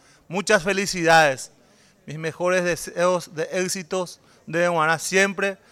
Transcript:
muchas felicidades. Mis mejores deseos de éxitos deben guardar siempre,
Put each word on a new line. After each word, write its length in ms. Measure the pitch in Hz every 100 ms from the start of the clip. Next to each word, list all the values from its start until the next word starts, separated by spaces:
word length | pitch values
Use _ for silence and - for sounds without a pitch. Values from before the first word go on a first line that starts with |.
| _ _ -
muchas 340 | 190 202 214
felicidades. 920 | 175 190 202 185 160 165 151 131 - _ _ _ _ _ -
Mis 140 | 151
mejores 460 | 160 - 180 180 175
deseos 680 | 156 185 170 180 175 - 151
de 80 | 165
éxitos 680 | 190 185 190 160 185 175 - _ _ -
deben 260 | 160 175
guardar 260 | 165 156 160
siempre, 580 | - 185 196 190 196 190 _